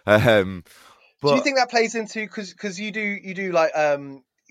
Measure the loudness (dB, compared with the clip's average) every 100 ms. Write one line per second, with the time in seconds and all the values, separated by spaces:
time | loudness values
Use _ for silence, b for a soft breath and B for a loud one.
0 | 4 4 6 4 2 -4 -16 B B B
1 | B B 0 2 2 0 2 0 0 -2
2 | -8 -8 -10 -10 -12 -10 -10 -8 -8 -6
3 | -6 -6 -10 -8 -2 2 2 2 0 0
4 | -6 -16 _ _ _